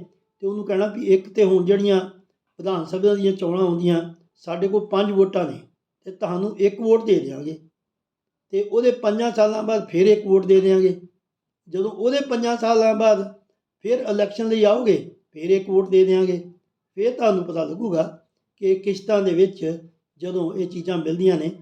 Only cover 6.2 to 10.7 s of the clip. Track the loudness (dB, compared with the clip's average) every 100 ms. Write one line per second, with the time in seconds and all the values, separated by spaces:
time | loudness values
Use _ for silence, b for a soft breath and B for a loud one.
6.2 | -6 -4 -6 -2 -2 0 0 2 2 0
7.2 | 0 -8 -12 -12 _ _ _ _ _ _
8.2 | _ _ _ -6 -2 0 2 2 0 0
9.2 | 0 2 2 0 -2 -4 -2 2 4 4
10.2 | 4 2 4 4 4